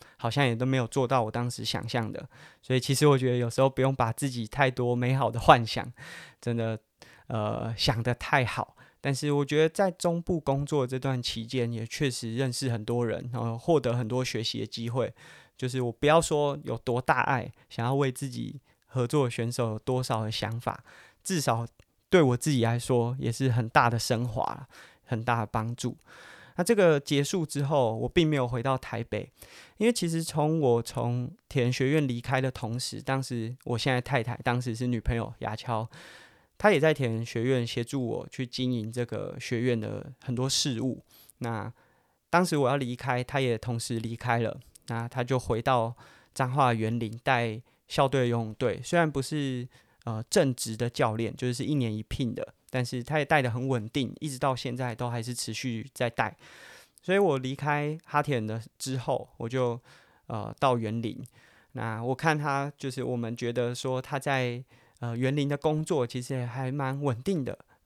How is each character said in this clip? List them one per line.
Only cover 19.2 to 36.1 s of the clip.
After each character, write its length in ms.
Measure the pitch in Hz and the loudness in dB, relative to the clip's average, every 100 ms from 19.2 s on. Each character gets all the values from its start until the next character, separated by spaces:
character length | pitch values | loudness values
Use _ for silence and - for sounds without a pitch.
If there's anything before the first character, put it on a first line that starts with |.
的 60 | 127 | 2
选 200 | 117 117 | 0 -2
手 220 | 120 117 | 0 -2
有 60 | 107 | -2
多 200 | - 127 | -2 0
少 220 | 127 117 | 0 -2
的 80 | 110 | -2
想 300 | 110 104 113 | -2 -4 -4
法， 240 | - - - - - _ | -6 -6 -10 -20 -20 _
至 160 | - 185 | -2 0
少 260 | 135 113 117 _ _ _ _ | 2 0 -2 _ _ _ _
对 140 | 185 | 6
我 140 | 139 123 | 8 4
自 140 | - | 2
己 100 | 135 | 4
来 160 | 113 120 | 4 2
说 380 | - 123 117 131 | 0 2 2 -2
也 120 | 117 | -4
是 180 | 117 131 | 0 2
很 180 | 120 113 | 2 4
大 220 | 151 120 | 6 6
的 80 | 117 | 4
升 260 | - 113 120 | 0 0 -2
华， 400 | 113 - - 131 - - - | -2 -4 -4 -12 -20 -20 -16
很 200 | - 113 | -6 -4
大 160 | 117 117 | 0 0
的 60 | 107 | 0
帮 280 | 117 110 | -2 -4
助。 220 | 120 123 - - - - - - - | -4 -6 -6 -14 -20 -20 -20 -10 -2
那 60 | |
这 120 | 180 | 2
个 260 | 226 180 147 | 6 6 6
结 220 | - 143 | 4 0
束 220 | 143 190 | 2 0
之 200 | 156 139 | -2 -2
后， 320 | 139 151 120 113 | 0 2 2 0
我 120 | 120 | 0
并 200 | 180 160 | 4 4
没 80 | 147 | 4
有 100 | 123 | 0
回 160 | 120 | -2
到 160 | 131 131 | 0 -2
台 240 | - 110 | -4 -8
北， 280 | 117 104 - - - - - - | -6 -6 -8 -14 -20 -20 -14 0
因 80 | 220 | 2
为 60 | |
其 160 | 233 170 | 2 0
实 140 | 165 | -2
从 380 | 160 151 151 160 | -2 0 2 2
我 200 | 139 117 | 4 2
从 500 | 113 - 117 123 123 175 - | 0 -4 -2 -2 -4 -10 -6
铁 160 | 139 | 0
人 80 | 123 | 0
学 180 | 127 131 | 2 2
院 160 | 156 143 | 2 0
离 140 | 120 | -2
开 200 | 117 131 | -2 0
的 100 | 131 | 0
同 280 | - 110 120 | -4 -6 -6
时， 240 | - 107 | -6 -8
当 200 | - 135 | -4 -4
时 340 | 131 120 113 127 | -4 -4 -6 -8
我 120 | - 117 | -4 -2
现 160 | 143 | 2
在 80 | 123 | 0
太 220 | - 135 | 0 0
太， 140 | 113 117 | -2 -2
当 160 | - 120 | 0 0
时 140 | 123 | 0
是 120 | 110 123 | -2 -2
女 140 | 117 | -2
朋 160 | 117 117 | 0 -2
友 160 | 107 113 | -2 -6
雅 160 | 110 107 | -6 -6
乔， 320 | - 113 117 - - | -4 -4 -4 -10 -20